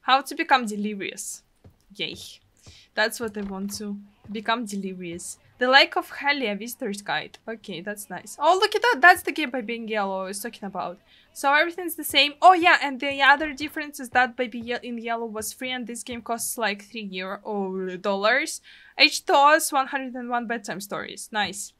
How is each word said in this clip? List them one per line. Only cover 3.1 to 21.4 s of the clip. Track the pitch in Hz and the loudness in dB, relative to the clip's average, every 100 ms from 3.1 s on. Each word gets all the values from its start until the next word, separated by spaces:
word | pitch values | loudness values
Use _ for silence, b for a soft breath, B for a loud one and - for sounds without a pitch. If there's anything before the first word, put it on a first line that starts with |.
| 220 | -2
what | 226 208 | -8 -8
I | |
want | 196 190 202 208 | -8 -8 -8 -8
to | 208 202 - _ - | -10 -10 -14 _ -12
become | 208 214 233 214 | -8 -4 -4 -4
delirious. | 202 190 185 180 170 - - b _ | -6 -8 -10 -10 -10 -12 -16 b _
The | 254 | 6
Lake | 269 339 370 | 6 6 0
of | 339 | -6
Halia | - 277 285 226 202 | -4 -2 0 -2 -4
Visitor's | 233 - 240 202 | -8 -8 -8 -6
Guide. | 202 151 - - - | -4 -4 -6 -14 -14
Okay, | 226 - 165 | -14 -12 -10
that's | 202 208 - | -10 -10 -12
nice. | 180 - - | -14 -14 2
Oh, | 302 370 | 4 4
look | 427 427 | 2 2
at | |
that. | 480 269 | 2 8
That's | 349 359 | 8 8
the | - | 2
game | 311 294 | -4 -4
by | 262 | -4
Being | 220 233 220 | -6 -8 -4
Yellow | 214 196 190 | -2 0 -2
I | 190 | -6
was | 202 | -8
talking | 240 - 196 | -10 -10 -10
about. | 185 175 180 b b b | -6 -6 -8 b b b
So | - 277 | -2 2
everything's | 285 339 339 349 320 | 4 2 -2 -8 -8
the | |
same. | 294 294 285 285 | 0 2 2 8
Oh, | 349 | 8
yeah, | 370 349 294 | 10 6 6
and | 277 262 | 2 -2
the | 285 277 | -4 4
other | 269 285 311 | 6 6 2
difference | 262 294 320 294 294 | -4 -8 -6 -10 -10
is | 240 | -2
that | 247 254 240 | 2 0 0
Baby | 247 240 | -6 -6
Ye-, | 233 240 | -8 -8
in | 247 233 | -6 -8
Yellow | 226 233 233 | -6 -4 -4
was | 214 214 | -8 -10
free | - 254 | -8 -6
and | 254 226 | -6 -8
this | 240 | -10
game | - 240 | -10 -10
costs, | 233 233 - - | -6 -6 -6 -2
like, | 214 202 | -2 -4
three | - 233 208 | -10 -12 -8
euro, | 185 185 202 - | -8 -8 -8 -6
oh, | 208 190 190 185 180 | -4 -4 -4 -6 -4
dollars. | 208 196 208 254 311 - B B B - | -2 2 4 2 0 -8 B B B 2
Each | 302 - - | 4 4 2
toss, | 311 285 311 320 | 6 8 6 2
one | 285 262 | -2 -2
hundred | 277 262 254 | -4 -6 -8
and | 240 | -4
one | 240 226 | -4 -4
bedtime | 233 202 175 | -6 -6 -10
stories. | 202 170 - 202 - | -8 -8 -8 -12 -8
Nice. | 214 | -4